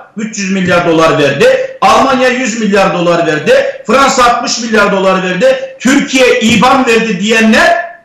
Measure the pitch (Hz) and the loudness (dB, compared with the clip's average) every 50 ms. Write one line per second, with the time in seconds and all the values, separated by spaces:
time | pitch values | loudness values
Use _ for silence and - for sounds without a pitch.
0 | - - _ 208 220 220 - 202 190 190 196 190 180 180 180 175 175 170 160 160 | -16 -18 _ -12 -10 -10 -8 -8 -6 -4 -4 -2 -2 -2 -2 0 0 0 2 2
1 | 147 131 143 147 143 135 - - 233 262 - - - - - - 190 190 208 - | 2 2 2 0 0 0 0 2 2 2 2 0 -2 -6 -4 -2 0 2 2 2
2 | 262 269 254 247 254 247 240 254 262 214 220 233 214 196 202 196 190 185 170 175 | 2 0 0 0 0 0 0 -2 -4 -4 -4 -4 -2 0 0 0 0 0 -2 -2
3 | 170 170 170 165 - 160 147 - - 226 523 554 - - - - - - 233 - | 0 0 0 0 0 -2 -4 -2 0 2 2 2 0 -2 -6 -8 -4 -2 0 2
4 | - 262 262 254 240 240 233 240 262 - - 226 240 226 220 208 202 196 196 190 | 2 2 2 2 2 2 2 0 -4 -6 -6 -6 -4 -2 0 0 0 0 0 0
5 | 190 190 185 180 180 180 180 180 254 262 262 - - - - - - 254 285 285 | 0 0 0 0 -2 -4 -2 0 2 2 2 0 -4 -10 -10 -4 -2 0 0 0
6 | - - 262 254 254 233 247 233 220 220 233 196 247 262 269 254 247 233 226 220 | 0 0 0 2 2 2 2 2 0 0 2 2 2 2 2 2 2 0 0 0
7 | 226 220 190 175 202 220 226 220 220 220 240 302 339 339 339 - - - - - | 0 -2 -4 -4 -2 0 0 2 2 2 2 2 2 2 0 0 -4 -8 -14 -20